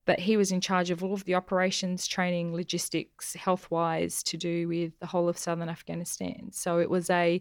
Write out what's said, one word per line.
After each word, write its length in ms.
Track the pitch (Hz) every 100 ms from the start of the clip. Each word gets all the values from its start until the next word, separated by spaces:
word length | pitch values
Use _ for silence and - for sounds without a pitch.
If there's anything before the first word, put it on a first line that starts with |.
| -
But 140 | 180
he 160 | 180 220
was 160 | 190
in 80 | 185
charge 300 | 190 185 175
of 120 | 170
all 120 | 190
of 100 | 202
the 100 | 185
operations, 720 | 180 - 185 185 - 185 180 -
training, 460 | - 180 175 170
logistics, 800 | 170 180 175 - 165 - - -
health-wise, 920 | - 190 180 - 165 170 160 170 -
to 120 | - 165
do 320 | 170 170 170
with 240 | 170 165 -
the 60 | 170
whole 240 | 180 175
of 80 | 175
southern 320 | 175 170 165
Afghanistan. 800 | 170 - 170 170 - 180 - -
So 260 | - 180 170
it 120 | -
was 180 | 180 165
a 320 | 175 170 170